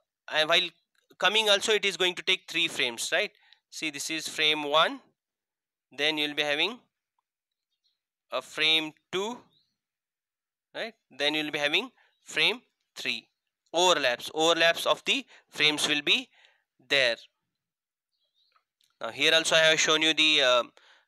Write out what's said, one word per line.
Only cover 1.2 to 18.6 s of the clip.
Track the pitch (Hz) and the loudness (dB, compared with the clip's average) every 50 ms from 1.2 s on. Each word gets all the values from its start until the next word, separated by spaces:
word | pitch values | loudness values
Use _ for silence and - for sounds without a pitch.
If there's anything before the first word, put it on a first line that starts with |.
| 185 185 208 220 220 214 | -2 0 2 2 2 2
also | 202 202 - 220 214 | 2 2 2 0 0
it | 202 196 | 0 0
is | 196 175 | -2 -2
going | 160 185 180 180 | 0 -2 -2 -2
to | - 165 | -2 -2
take | 185 185 185 _ | -2 -2 -2 _
three | - 151 170 170 | -6 -4 -2 -2
frames, | 156 - - 139 123 117 113 - - | -2 -2 -2 -2 -2 -4 -6 -6 -4
right? | 160 175 208 - - _ _ _ _ _ _ _ | -2 -2 -4 -4 -8 _ _ _ _ _ _ _
See, | - - 160 156 | -14 -10 -10 -8
this | 143 139 - - | -8 -8 -8 -8
is | 160 156 151 | -8 -8 -8
frame | - - - 156 151 151 151 147 | -8 -4 0 0 0 0 0 -2
one, | 143 147 156 170 214 277 254 - _ _ _ _ _ _ _ _ _ _ _ _ _ _ _ _ _ | 0 2 2 2 2 -2 -6 -14 _ _ _ _ _ _ _ _ _ _ _ _ _ _ _ _ _
then | 127 131 147 156 156 | -8 -4 -2 -2 0
you'll | 151 151 147 147 | -2 -4 -4 -4
be | 151 | -4
having | 151 147 143 151 165 202 254 240 _ _ _ _ _ _ _ _ _ _ _ _ _ _ _ _ _ _ _ _ _ _ _ _ _ _ _ _ _ _ | -2 -2 0 0 -2 -2 -4 -8 _ _ _ _ _ _ _ _ _ _ _ _ _ _ _ _ _ _ _ _ _ _ _ _ _ _ _ _ _ _
a | - 127 | -8 -8
frame | 131 - - 151 156 156 160 160 156 156 - _ _ _ | -8 -8 -4 -2 0 2 2 0 0 -4 -10 _ _ _
two, | - 185 202 226 247 - - _ _ _ _ _ _ _ _ _ _ _ _ _ _ _ _ _ _ _ _ _ _ _ _ _ - | -6 -6 -6 -6 -8 -12 -16 _ _ _ _ _ _ _ _ _ _ _ _ _ _ _ _ _ _ _ _ _ _ _ _ _ -12
right? | 143 196 233 - _ _ _ | -12 -12 -12 -12 _ _ _
Then | 131 127 143 147 151 | -6 -4 -2 -2 0
you'll | 156 151 151 | -2 -4 -4
be | 143 151 | -4 -2
having | 143 147 160 190 247 254 - _ _ _ _ _ _ | 0 0 0 0 -2 -4 -10 _ _ _ _ _ _
frame | - - 151 156 175 220 247 - _ _ _ _ _ _ | -8 -2 0 0 0 0 -4 -8 _ _ _ _ _ _
three. | - - 131 120 113 - _ _ _ _ _ _ _ _ _ | -10 -8 -8 -8 -8 -12 _ _ _ _ _ _ _ _ _
Overlaps, | - 170 180 185 165 147 139 123 120 - - - - | 0 4 4 4 4 4 2 0 -2 -2 -6 -8 -4
overlaps | 156 160 165 165 165 165 170 165 - - | 0 0 2 2 4 2 2 2 0 0
of | - 151 - - | -2 -2 -2 -2
the | 190 214 269 - - - - _ | -4 -4 -4 -6 -10 -18 -20 _
frames | _ - - 151 151 151 143 - | _ -4 0 0 0 2 0 0
will | 147 151 147 | -2 -2 -2
be | 147 170 202 247 254 - _ _ - _ _ _ _ _ _ _ 131 127 | 0 0 -2 -2 -4 -8 _ _ -20 _ _ _ _ _ _ _ _ -2
there. | 143 139 131 120 113 - - - _ _ _ _ _ _ _ _ _ _ _ _ _ _ _ _ _ _ _ _ _ _ _ _ _ _ | 0 2 2 0 0 -4 -8 -16 _ _ _ _ _ _ _ _ _ _ _ _ _ _ _ _ _ _ _ _ _ _ _ _ _ _